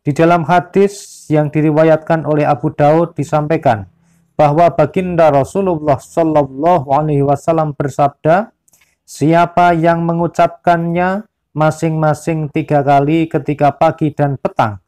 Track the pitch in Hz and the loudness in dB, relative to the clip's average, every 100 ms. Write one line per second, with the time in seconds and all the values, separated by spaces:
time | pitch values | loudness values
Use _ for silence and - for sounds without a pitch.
0 | - 139 165 175 151 175 175 196 196 - | -4 0 2 2 2 0 0 0 0 -2
1 | - - - 151 151 151 156 151 160 156 | -20 -20 -2 -2 0 0 0 2 4 2
2 | - 165 147 151 143 147 151 - 147 160 | 0 -4 0 0 0 -2 -4 0 2 2
3 | 170 - 139 151 151 160 143 110 95 _ | 0 -6 -4 -4 -2 -2 0 -2 -6 _
4 | _ _ _ - 147 147 170 - 151 196 | _ _ _ 0 2 4 2 2 -2 -2
5 | 185 170 160 139 131 190 190 165 151 131 | -4 2 2 2 0 -2 -2 -2 -2 -2
6 | - - 165 151 135 135 160 180 135 139 | -2 -2 0 0 -4 -2 0 0 0 -2
7 | 156 143 139 139 - 165 156 139 143 - | 0 0 0 0 0 -2 -2 -4 -6 -2
8 | 143 _ 156 180 226 _ _ _ _ _ | -2 _ 0 0 -2 _ _ _ _ _
9 | _ - 147 165 170 175 175 170 165 170 | _ -4 0 2 2 2 2 2 0 0
10 | 170 170 170 - 170 - - 170 170 170 | -2 -2 -2 0 -2 0 0 0 0 -2
11 | 180 190 - _ _ 143 156 156 165 160 | -2 -4 -8 _ _ -2 0 0 -4 0
12 | 156 147 - 160 151 165 151 147 139 139 | 0 -2 -4 -4 -4 -6 -2 0 2 2
13 | 143 165 160 151 147 147 143 - 160 156 | 2 0 -2 -4 -4 0 -2 0 -4 -2
14 | 151 - 143 135 - - 117 98 | -4 -2 -4 -4 -6 -2 -4 -4